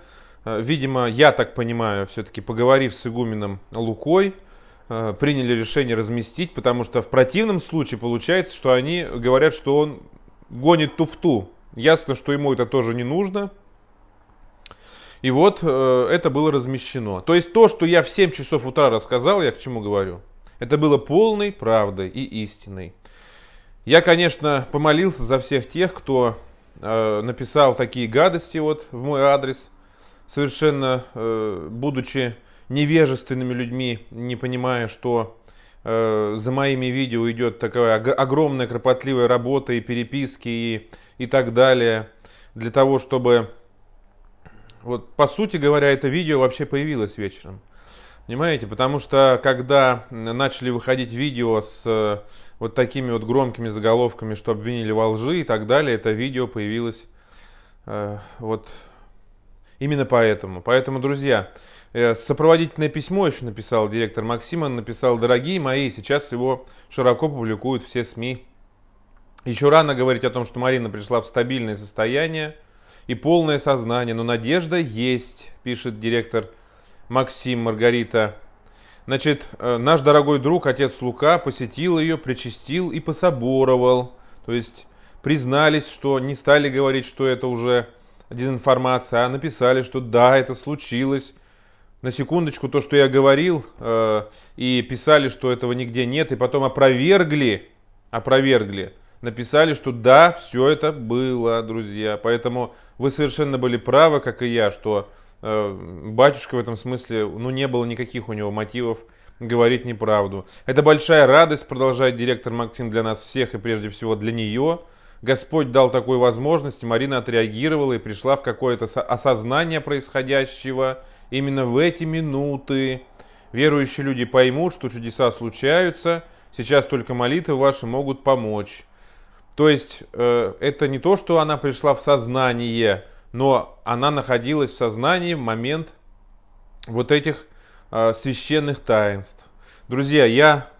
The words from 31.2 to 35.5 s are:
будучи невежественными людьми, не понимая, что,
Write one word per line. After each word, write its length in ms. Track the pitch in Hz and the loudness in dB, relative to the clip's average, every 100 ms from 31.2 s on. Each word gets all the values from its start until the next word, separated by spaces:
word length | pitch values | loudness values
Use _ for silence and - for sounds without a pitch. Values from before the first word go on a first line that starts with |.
| 113 113 107 92 78 | -4 -2 -4 -6 -10
будучи 640 | 117 139 135 127 139 123 113 _ _ - | -8 -6 -6 -6 -4 -4 -6 _ _ -8
невежественными 840 | 131 147 165 147 131 - 127 127 | -2 2 4 4 2 -4 -6 -4
людьми, 540 | 123 120 123 127 113 - | -4 -6 -6 -6 -6 -10
не 240 | 113 123 | -12 -10
понимая, 540 | 123 127 123 127 123 113 | -8 -6 -4 -2 -2 -4
что, 500 | - 127 120 110 - - | -6 -2 -2 -2 -10 -20